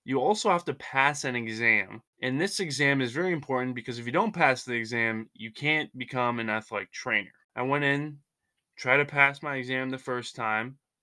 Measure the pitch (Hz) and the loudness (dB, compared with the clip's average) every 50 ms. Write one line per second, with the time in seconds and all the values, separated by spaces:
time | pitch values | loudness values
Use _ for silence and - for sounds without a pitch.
0 | - - 131 127 131 180 214 214 - 208 180 175 - 156 131 - - - - 135 | -6 -2 0 2 4 2 2 2 2 2 2 2 0 -4 -6 -6 -8 -2 2 2
1 | 135 147 147 143 - 135 123 120 113 113 110 110 120 113 110 104 95 98 104 113 | 2 2 2 0 -4 -4 -2 -4 -4 -4 -2 2 4 4 4 4 2 -2 -8 -16
2 | - _ _ - 127 127 131 143 180 202 - - 185 156 131 127 147 139 139 135 | -18 _ _ -6 -4 -2 0 0 0 -2 -2 -4 -4 -2 0 2 2 4 4 2
3 | 127 120 117 156 180 185 170 147 - - 131 127 127 127 123 120 113 131 117 120 | 0 0 -2 -2 0 0 -2 -2 -2 -2 -2 -2 -2 -2 -6 -6 -8 -8 -8 -8
4 | 117 120 131 180 220 220 - 175 156 135 127 - - 127 120 117 113 110 123 117 | -4 0 2 2 2 2 2 4 4 4 4 2 0 -4 -4 -4 -2 -2 0 0
5 | 113 113 113 110 113 - _ - 110 113 - - 147 151 156 156 147 - - 127 | 0 0 0 -2 -6 -10 _ -14 -14 -12 -10 -4 -2 0 0 0 -2 -4 -8 -12
6 | 123 - 135 123 123 120 120 117 113 110 107 110 - - 110 101 95 - - - | -10 -6 -2 0 0 0 0 -2 -2 -2 -2 -4 -4 -6 -6 -6 -6 -8 -10 -8
7 | - 127 110 104 95 - _ _ _ _ - 120 123 131 143 147 143 139 143 143 | -4 -2 -2 -2 -2 -4 _ _ _ _ -6 -4 -2 0 0 2 2 2 2 0
8 | 151 151 147 - _ _ _ _ _ _ _ _ _ _ _ - - 127 135 143 | -2 -4 -8 -14 _ _ _ _ _ _ _ _ _ _ _ -4 2 4 4 4
9 | 143 143 147 143 139 139 139 - 160 147 139 131 123 127 131 131 131 131 131 131 | 4 4 4 4 4 4 4 0 -6 -6 -4 -4 -4 -2 -2 -2 -2 -4 -6 -6
10 | - 131 123 123 117 - - - 113 110 107 110 113 131 139 _ _ _ _ _ | -4 -4 -4 -4 -4 -8 -8 -4 -2 0 0 0 -2 -4 -8 _ _ _ _ _